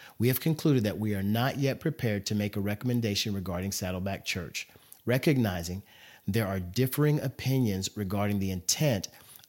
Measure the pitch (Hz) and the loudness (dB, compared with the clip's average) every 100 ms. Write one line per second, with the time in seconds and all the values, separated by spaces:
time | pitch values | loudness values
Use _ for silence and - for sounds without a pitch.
0 | - - 120 127 165 151 160 131 104 87 | -12 0 2 2 0 2 4 4 2 0
1 | 107 98 101 113 131 139 135 120 160 - | -2 0 2 2 0 0 0 0 -4 -2
2 | 113 101 - 104 104 104 101 104 123 120 | -2 -2 -2 -2 0 -2 -2 -2 0 0
3 | 113 101 110 98 92 87 98 - 92 92 | 0 0 -2 -4 -4 -4 -4 -4 -4 -4
4 | 98 98 - 92 78 - - - - - | -4 -6 -6 -6 -6 -10 -12 -18 -20 -8
5 | 117 127 170 131 107 90 85 92 - - | 0 2 4 4 2 0 -6 -8 -10 -20
6 | - - - 113 98 95 90 117 131 - | -20 -10 -2 0 0 -2 -2 0 0 2
7 | 147 147 131 - 131 135 113 95 95 104 | 2 2 -2 -4 0 2 2 0 -4 -4
8 | 95 101 104 101 95 92 - - 151 98 | -2 0 0 0 -2 -4 -2 0 2 0
9 | - - - - | -4 -14 -20 -14